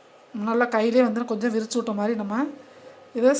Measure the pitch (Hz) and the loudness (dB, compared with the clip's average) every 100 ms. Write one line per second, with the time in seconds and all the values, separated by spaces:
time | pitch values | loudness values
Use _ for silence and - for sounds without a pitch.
0 | - - - 208 208 226 240 226 226 233 | -20 -20 -16 -8 -2 0 2 2 2 4
1 | 247 220 240 214 233 220 220 240 233 208 | 2 0 -4 -2 -2 -2 -2 -4 -2 -2
2 | 208 226 202 220 294 - - - - - | -2 -2 -4 -2 -4 -6 -18 -20 -20 -20
3 | - 240 247 285 | -12 2 2 4